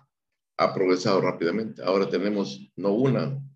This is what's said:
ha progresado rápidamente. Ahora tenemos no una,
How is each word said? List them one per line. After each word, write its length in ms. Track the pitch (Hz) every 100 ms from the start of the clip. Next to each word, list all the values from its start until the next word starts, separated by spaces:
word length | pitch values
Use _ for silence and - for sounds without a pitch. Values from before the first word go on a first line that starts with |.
| _ _ _ _ _ -
ha 180 | 82
progresado 480 | 92 92 90 110 95
rápidamente. 600 | 92 - 85 101 110 -
Ahora 240 | 90 98 98
tenemos 640 | 92 101 101 98 - - -
no 140 | 98
una, 480 | 107 139 110 76 - -